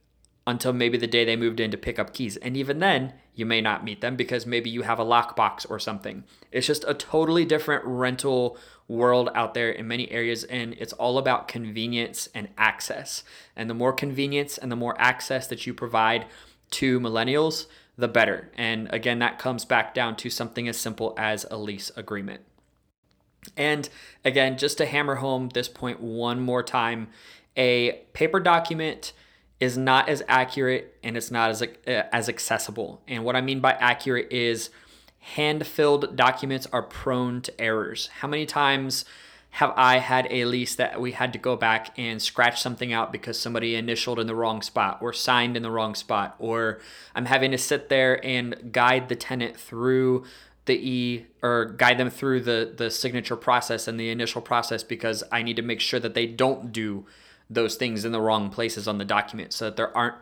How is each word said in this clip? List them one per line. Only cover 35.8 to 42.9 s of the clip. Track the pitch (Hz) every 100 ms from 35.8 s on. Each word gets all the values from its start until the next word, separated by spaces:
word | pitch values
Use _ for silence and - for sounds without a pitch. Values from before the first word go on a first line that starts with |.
| 147 143 143 127
documents | 127 131 135 131 -
are | 123
prone | - - 139 127 123 123
to | - -
errors. | 113 110 78 - - -
How | 143
many | 151 147
times | 147 143 139 135 127 - - - - _
have | - 143 -
I | 127 127
had | 127 127 127
a | 127 120
lease | 123 120 -
that | 123 -
we | 127
had | - 127
to | 120
go | 127 117
back | 113 110 - -
and | 117 110
scratch | - - 120 120
something | - 113 123